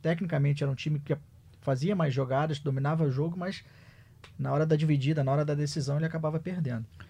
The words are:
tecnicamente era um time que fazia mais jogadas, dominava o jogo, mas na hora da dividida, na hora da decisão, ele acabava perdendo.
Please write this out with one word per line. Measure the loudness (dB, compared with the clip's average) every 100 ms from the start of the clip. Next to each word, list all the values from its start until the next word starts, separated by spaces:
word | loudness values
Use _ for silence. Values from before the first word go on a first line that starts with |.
tecnicamente | -2 -2 0 0 2 2
era | -2
um | -2
time | -2 -2
que | -2 -4 -6 -20 -20 -8
fazia | -2 0 0 0
mais | 0
jogadas, | 0 0 0 0 -2
dominava | -2 0 0 2
o | 2
jogo, | 0 -2 -2
mas | -6 -8 -12 -20 -20 -20 -20 -20 -16 -6
na | 0
hora | 2 4
da | 4
dividida, | 4 2 2 2
na | 2
hora | 2 2
da |
decisão, | 0 -2 -2 -2 0
ele | 0
acabava | -2 -2 -2
perdendo. | -4 -4 -2 -4 -6 -14